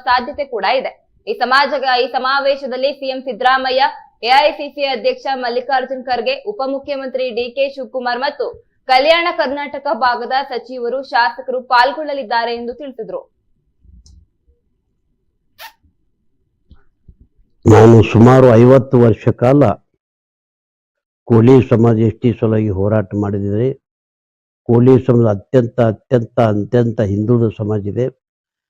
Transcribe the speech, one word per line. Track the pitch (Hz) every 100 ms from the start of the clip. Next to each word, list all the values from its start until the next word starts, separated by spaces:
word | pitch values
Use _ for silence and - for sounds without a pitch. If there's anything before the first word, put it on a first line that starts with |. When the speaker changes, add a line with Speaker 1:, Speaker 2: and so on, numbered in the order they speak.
Speaker 1:
ಸಾಧ್ಯತೆ | 262 254 247 285
ಕೂಡ | 277 220
ಇದೆ. | 190 262 - - _ _ 196
ಈ |
ಸಮಾಜ, | 233 349 269 277 277 262 247
ಈ | 247
ಸಮಾವೇಶದಲ್ಲಿ | 254 262 277 277 277 269 254 277
ಸಿ | - 269
ಎಂ | 262
ಸಿದ್ದರಾಮಯ್ಯ, | 269 214 254 262 262 262 285 - - _
ಎ | 226
ಐ | 269 302
ಸಿ | 302 294
ಸಿ | 294
ಅಧ್ಯಕ್ಷ | 277 240 214 247 285
ಮಲ್ಲಿಕಾರ್ಜುನ್ | 262 247 240 247 262 254 262
ಖರ್ಗೆ, | 247 240 226
ಉಪಮುಖ್ಯಮಂತ್ರಿ | 277 202 208 269 269 285 269 262 254 254
ಡಿ | 220 247
ಕೆ | 269 277
ಶಿವಕುಮಾರ್ | 277 220 262 247 240
ಮತ್ತು | 285 285 220 - _ _ -
ಕಲ್ಯಾಣ | 262 294 339 349 339
ಕರ್ನಾಟಕ | 277 285 285 285 285
ಭಾಗದ | 233 247 240 233 262 269
ಸಚಿವರು, | 240 240 254 233 269
ಶಾಸಕರು | 269 254 247 - 262 254
ಪಾಲ್ಗೊಳ್ಳಲಿದ್ದಾರೆ | 247 240 262 294 294 285 214 233 233
ಎಂದು | 233 240
ತಿಳಿಸಿದರು. | 247 285 240 196 180 - _ _ _ _ _ _ - _ _ _ _ _ _ _ _ _ _ _ _ _ _ _ - - _ _ _ _ _ _ _ _ _ _ _ _ _ _ - _ _ _ _ 107
Speaker 2:
ನಾನು | 110 113 113
ಸುಮಾರು | - 107 120 131 127
ಐವತ್ತು | 113 123 131 - 123
ವರ್ಷ | 117 104 123
ಕಾಲ | - 120 143 113 - _ _ _ _ _ _ _ _ _ _ _ _ _ _
ಕೋಲಿ | - 113 117 131 -
ಸಮಾಜ, | 113 117 110
ಎಸ್ | 110 -
ಟಿ | 120 104
ಸಲುವಾಗಿ | 113 110 107
ಹೋರಾಟ | 95 101 107 98 104
ಮಾಡಿದರೆ, | 101 101 101 104 131 - _ _ _ _ _ _ _ _
ಕೋಲಿ | - 117 127 127 131
ಸಮಾಜ | 120 113 101
ಅತ್ಯಂತ, | - 131 117 -
ಅತ್ಯಂತ, | 113 107 - 123 113 -
ಅತ್ಯಂತ | 113 104 98 123 117 107
ಹಿಂದುಳಿದ | 101 101 107 120 113 -
ಸಮಾಜ | 104 107 98
ಇದೆ. | 104 131 - _ _ _ _